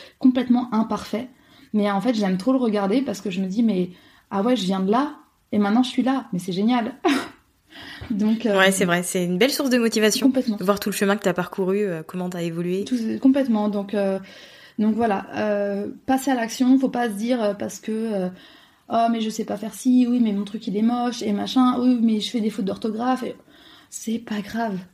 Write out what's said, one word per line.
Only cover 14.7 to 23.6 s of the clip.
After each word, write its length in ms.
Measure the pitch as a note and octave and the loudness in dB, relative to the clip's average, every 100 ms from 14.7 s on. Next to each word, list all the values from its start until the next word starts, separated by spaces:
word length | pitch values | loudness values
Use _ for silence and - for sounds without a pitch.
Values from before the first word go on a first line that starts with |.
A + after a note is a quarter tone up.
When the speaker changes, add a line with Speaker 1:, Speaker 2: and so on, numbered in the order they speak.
| - | -2
Speaker 1:
donc 160 | G#3+ G#3+ | 0 2
voilà, 320 | A#3 G3 G3 - | 0 -2 -4 -4
euh, 540 | G#3+ G3+ G3+ G3+ G#3 - - | -2 -2 -2 -4 -6 -8 -2
passer 240 | C4 C4+ | 0 0
à 40 | B3+ | -2
l'action, 440 | A3+ - B3+ C4+ | -2 0 4 4
faut 100 | C4 | 4
pas 200 | B3 A#3+ | 0 -4
se 40 | |
dire, 300 | G3 A#3 B3+ | -2 -2 0
euh, 100 | G#3 | 0
parce 260 | G3+ G#3+ - | -2 -6 -8
que, 120 | - | -6
euh, « 380 | A3 A3+ G3+ F#3 F#3 - - _ _ - | -4 -2 -2 -4 -6 -18 -20 _ _ -4
Oh, 140 | A3+ A#3 | 0 2
mais 100 | A#3 | 0
je 80 | A3 | -2
sais 160 | G#3+ G#3+ | -4 -6
pas 120 | G3+ | -6
faire 180 | A3 - | -8 -4
ci, 320 | B3+ B3 A#3+ | 4 4 4
oui, 100 | B3 | 4
mais 120 | A3+ | 2
mon 140 | G3+ G#3 | 0 -4
truc, 200 | A3 - | -6 -4
il 120 | G3 | 0
est 40 | |
moche, 400 | A3+ A#3+ A#3+ A#3 | 2 2 -2 -2
et 120 | G#3+ | -2
machin, 460 | G3+ G3+ C4 B3+ B3 | -2 0 2 4 4
oui, 200 | B3 B3 | 2 4
mais 200 | A3+ G#3+ | 2 0
je 80 | G3+ | -2
fais 100 | A#3+ | -2
des 80 | G#3+ | -2
fautes 160 | G#3+ F#3+ | -2 -4
d'orthographe. » 580 | G3+ A3 G#3+ B3 B3+ | -4 -6 -4 -2 -2
Et 120 | B3 - _ - | -4 -12 _ -20